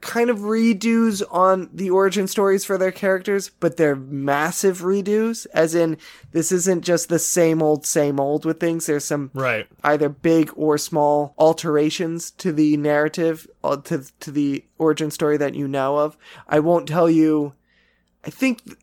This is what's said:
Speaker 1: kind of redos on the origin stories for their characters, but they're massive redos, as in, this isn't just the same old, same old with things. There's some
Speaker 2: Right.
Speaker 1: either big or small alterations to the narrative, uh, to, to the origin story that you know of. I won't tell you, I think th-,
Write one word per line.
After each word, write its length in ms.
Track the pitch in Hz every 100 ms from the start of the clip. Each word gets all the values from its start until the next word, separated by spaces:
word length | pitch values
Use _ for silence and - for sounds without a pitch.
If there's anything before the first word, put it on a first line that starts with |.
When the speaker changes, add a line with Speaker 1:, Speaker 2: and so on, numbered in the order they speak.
Speaker 1:
kind 280 | - 233 240
of 80 | 214
redos 840 | 208 220 226 196 226 226 226 196 -
on 400 | 175 185 190 175
the 180 | - 190
origin 360 | 190 196 196 190
stories 380 | - 196 196 -
for 120 | 190
their 140 | 185
characters, 600 | 185 196 190 185 196 - _
but 180 | 170 139
they're 180 | 151 135
massive 840 | 131 139 139 143 160 - 196 180
redos, 680 | 180 202 190 214 226 226 -
as 220 | 160 160 170
in, 200 | 165 156 - - -
this 200 | 165 156
isn't 300 | 185 185 175
just 240 | - 165 -
the 120 | 165
same 420 | - 180 165 160
old, 240 | 151 151 -
same 340 | 165 143 139
old 260 | 139 156 160
with 140 | 160
things. 280 | 170 165 160
There's 180 | 147 -
some 240 | 147 135
Speaker 2:
Right. 340 | 135 131 110 - _
Speaker 1:
either 260 | 143 151 147
big 400 | 143 165 165 156 -
or 220 | 151 147
small 560 | - 160 147 147 143 -
alterations 960 | 160 165 165 147 156 - 165 165 -
to 200 | - 185
the 240 | 151 151 147
narrative, 680 | 147 147 151 180 165 160 - _
uh, 140 | - 139
to, 260 | - 160 131 _
to 100 | -
the 340 | 143 143 139 - -
origin 320 | 160 151 151
story 260 | - 151 147
that 160 | 143
you 140 | - 139
know 300 | 139 135 147
of. 200 | 151 - - - -
I 120 | 151
won't 280 | 156 170 170
tell 220 | 165 170
you, 440 | 160 156 151 143 - _ _ _ _ _ _ -
I 60 |
think 340 | - 262 233 -
th-, 120 | -